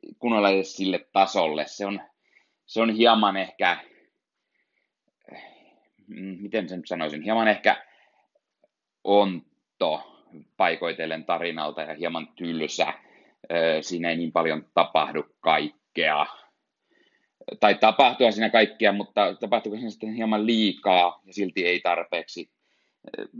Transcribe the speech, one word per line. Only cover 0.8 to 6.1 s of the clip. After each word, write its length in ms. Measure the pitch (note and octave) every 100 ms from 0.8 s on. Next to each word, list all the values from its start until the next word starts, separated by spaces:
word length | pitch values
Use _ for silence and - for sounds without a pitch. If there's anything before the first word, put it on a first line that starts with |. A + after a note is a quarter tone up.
| F#2+ F2+ -
tasolle. 520 | G2 F#2+ G2+ D#2+ D2+ D2+
Se 180 | - G2+
on, 160 | G2+ - _ _ _ _ _ _
se 160 | A2+
on 80 | A2+
hieman 480 | A2 A#2 A2+ G#2 F#2+
ehkä, 400 | F#2 - F#2 F2 - _ _ _ _ _ _ _ _ _ _ _ _ _ _ - - _ _ _ _ _
mm, 300 | -